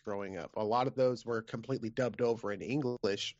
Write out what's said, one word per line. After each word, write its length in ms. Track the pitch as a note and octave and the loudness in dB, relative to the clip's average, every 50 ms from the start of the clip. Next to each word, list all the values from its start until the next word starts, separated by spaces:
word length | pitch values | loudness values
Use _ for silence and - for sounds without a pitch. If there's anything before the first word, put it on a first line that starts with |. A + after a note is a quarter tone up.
| _ | _
growing 340 | G#2+ G2+ G2+ G2+ F#2 F#2+ | -4 -4 -4 -4 -4 -4
up, 140 | F2 D2+ - - | -6 -6 -6 -4
a 60 | G#2+ G#2+ | -2 0
lot 220 | G#2+ A2+ B2 C3 | 2 2 4 2
of 80 | C3+ A2+ | 2 2
those 300 | C3 B2+ B2+ B2 - - | 4 4 4 2 0 -2
were 160 | A#2+ A#2 A2 | -4 -4 -4
completely 480 | A2+ - - A#2 A2+ - C3+ A2+ A#2 A2 | -4 -4 -8 -8 -4 -4 -4 -2 -2 -2
dubbed 300 | - C3 B2+ A#2+ G2 - | 0 0 0 0 2 2
over 300 | B2 A#2 A#2 A2 - G2+ | 2 2 2 2 -2 -4
in 100 | G2+ F#2+ | -4 -4
English 760 | E2 G#2+ C3 D3+ C#3 B2 B2 - - G2 G3+ G3+ - - - | -4 -2 0 0 0 0 0 0 2 2 2 0 -2 -6 -8